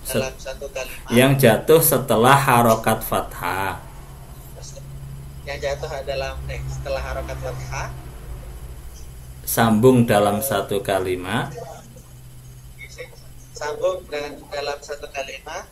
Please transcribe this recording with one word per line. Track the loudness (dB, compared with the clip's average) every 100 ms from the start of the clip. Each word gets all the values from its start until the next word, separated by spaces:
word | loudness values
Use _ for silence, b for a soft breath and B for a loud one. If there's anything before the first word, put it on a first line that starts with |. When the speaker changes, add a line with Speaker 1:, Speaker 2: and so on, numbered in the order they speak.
Speaker 1:
Set-, | -4 -4
Speaker 2:
dalam | -4 -6
satu | -12 -10 -10
kalimat. | -8 -8 -10 2
Speaker 1:
yang | 6 6 8
jatuh | 6 6 6 6
setelah | 8 2 4 6 8 8
harokat | 8 6 6 6 4 0
fathah. | 0 -2 -2 -6 -4 -2 -2 -4 -10 -16 -16 -16 -16 -16 -16 -16 -14 -14 -14 -14 -12 -12 -12 -14
Speaker 2:
Yang | -10 -6 -4
jatuh | -4 -4 -6 -4
dalam, | -4 -4 -6 -8
eh, | -6 -6
setelah | -6 -4 -4
harokat | -4 -6 -6 -6
fathah. | -6 -8 -8 -6 -8 -10 -14 -14 -12 -12 -10 -12 -12 -12 -14 -14 -16 -14 -16 -12
Speaker 1:
Sambung | -4 2 4 8 8 8 6
dalam | 6 4 2
satu | 0 -2 0 -2
kalimat. | 0 0 0 -2 -2 -4 -4 -8 -12 -16 -18 -20 -20 -20 -18 -18 -18 -18 -18 -18 -18 -16 -16 -16 -18 -18 -18 -8
Speaker 2:
Sambung | -6 -2 -2 -2 -6
dengan, | -8 -8 -10 -10
dalam | -8 -6 -8
satu | -8 -12 -10
kalimat. | -10 -10 -10 -12 -12 -12